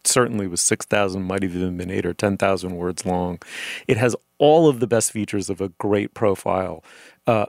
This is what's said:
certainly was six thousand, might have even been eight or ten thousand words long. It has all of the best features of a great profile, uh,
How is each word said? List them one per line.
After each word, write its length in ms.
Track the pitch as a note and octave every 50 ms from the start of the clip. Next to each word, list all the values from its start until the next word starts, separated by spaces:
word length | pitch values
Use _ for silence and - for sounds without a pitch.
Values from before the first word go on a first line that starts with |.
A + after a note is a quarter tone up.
| -
certainly 460 | - - B2+ A#2+ A#2+ A#2+ G#2 G2 F#2
was 120 | E2+ -
six 240 | - - A2 - -
thousand, 380 | - - G#2 G2+ F#2+ F#2 G2 F#2
might 220 | F#2 F#2+ G2 G2
have 100 | F#2 E2+
even 220 | F2+ F#2 F#2 F2+
been 160 | F2+ F2+ F2+ F#2+
eight 140 | G2 F2+
or 60 | F2+ F2
ten 240 | - - G2+ G2
thousand 380 | F#2 G2+ G2 F#2+ F2+ F2+ F#2 F2+
words 320 | F2 F2 F2+ F2 - -
long. 320 | F#2 F2+ F2+ F2+ F2+ F2+ - - - - - - - - - -
It 120 | - A#2+ A2
has 180 | B2+ A#2+ G#2 - _ _ _ -
all 300 | C#3+ D3 D3+ E3 E3 D3+
of 120 | C3+ A2+
the 80 | A#2+ G2+
best 240 | A#2+ A2+ - - -
features 360 | A2 G2+ - - G2+ F2+ -
of 120 | F#2+ -
a 80 | F#2+ F#2+
great 440 | - - - G2+ G#2 G#2 G#2+ - -
profile, 720 | - A#2 G#2 F#2+ - - - F#2 F#2+ F#2 F2+ D#2+ D#2+ - - - - - - - _ _ -
uh, 180 | A2+ G#2+ G#2